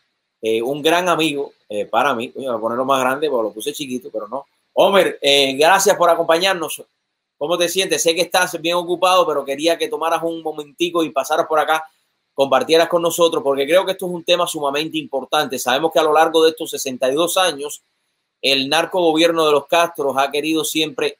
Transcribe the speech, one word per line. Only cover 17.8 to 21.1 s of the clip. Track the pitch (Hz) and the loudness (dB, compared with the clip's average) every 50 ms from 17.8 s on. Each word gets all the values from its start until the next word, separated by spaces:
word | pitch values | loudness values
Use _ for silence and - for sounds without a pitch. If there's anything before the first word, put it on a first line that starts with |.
| _ _ _ _ _ _ _ _ _ _ _ _ | _ _ _ _ _ _ _ _ _ _ _ _
el | - 131 139 135 131 139 | 0 0 2 2 0 0
narcogobierno | 147 160 165 165 - 185 175 165 156 156 165 170 165 165 160 | 0 0 0 0 -2 0 2 2 4 4 4 2 4 2 2
de | 151 | 2
los | 151 143 - - | 2 2 0 2
Castros | - 165 170 165 - - 143 139 127 131 | 2 2 2 0 -2 -4 -4 -2 0 0
ha | 139 135 | 0 0
querido | 135 147 143 156 160 156 151 | -2 -4 -2 -2 -2 -2 -2
siempre | 147 - 160 156 156 135 156 151 143 | -2 -2 -2 -2 -2 -4 -4 -4 -4